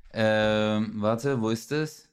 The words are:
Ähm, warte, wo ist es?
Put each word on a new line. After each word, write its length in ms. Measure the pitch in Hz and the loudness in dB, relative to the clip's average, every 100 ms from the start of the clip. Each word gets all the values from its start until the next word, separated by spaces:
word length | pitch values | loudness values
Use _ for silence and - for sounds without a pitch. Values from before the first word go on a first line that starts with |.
| - | -10
Ähm, 800 | - 110 107 107 107 107 107 107 110 | -2 2 4 2 2 2 0 -2 -2
warte, 440 | 104 113 139 131 | 0 0 0 0
wo 80 | 110 | 0
ist 240 | 113 - | -2 -4
es? 360 | 151 156 - - | -4 -4 -8 -20